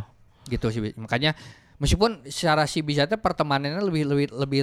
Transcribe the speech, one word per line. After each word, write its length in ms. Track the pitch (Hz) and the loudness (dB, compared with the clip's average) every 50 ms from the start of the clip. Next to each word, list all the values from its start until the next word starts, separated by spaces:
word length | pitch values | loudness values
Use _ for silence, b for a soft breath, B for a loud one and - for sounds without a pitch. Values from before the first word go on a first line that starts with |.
| 110 - _ _ - - _ _ - | 0 -4 _ _ -20 -20 _ _ -10
Gitu 220 | - 123 113 - 113 | -6 -4 -2 -2 -2
sih. 120 | 110 117 107 107 - | -2 -2 -4 -4 -6
Makanya 380 | - 110 - 117 120 143 156 151 b b b b b b b b | -8 -6 -4 -2 0 0 0 -2 b b b b b b b b
meskipun 440 | b 143 139 - 180 208 233 220 160 - | b 0 2 2 4 4 2 0 -2 -12
secara 380 | 139 139 - - 165 151 156 151 | -14 -8 -2 2 2 4 4 2
si 140 | 139 - 170 | 0 0 -2
Bizat 300 | 156 147 147 143 143 151 220 | -2 0 2 2 2 2 0
pertemanannya 680 | 214 - 185 175 - 156 151 143 135 143 143 151 190 | 0 -2 -2 0 0 0 0 0 0 0 -2 -4 -2
lebih, 220 | 208 196 165 156 151 | -2 0 0 0 0
lebih, 220 | 139 143 143 143 135 | 2 2 2 0 0
lebih, 320 | 113 127 139 139 139 135 | -2 -4 -4 0 0 0